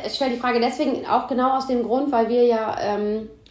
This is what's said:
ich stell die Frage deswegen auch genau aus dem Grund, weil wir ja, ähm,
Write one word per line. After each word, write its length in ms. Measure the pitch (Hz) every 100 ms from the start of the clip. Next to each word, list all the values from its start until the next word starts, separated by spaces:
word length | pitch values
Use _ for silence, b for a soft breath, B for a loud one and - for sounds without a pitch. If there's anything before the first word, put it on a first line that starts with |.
| 220
ich 100 | -
stell 160 | 262
die 60 | 240
Frage 220 | 247 240
deswegen 460 | 240 - 302 - -
auch 220 | 233 -
genau 280 | 254 262 262
aus 100 | 262
dem 160 | 247
Grund, 280 | 208 254 285
weil 160 | 240 220
wir 160 | 247 240
ja, 300 | 226 220 -
ähm, 480 | 208 208 208 220 220 - -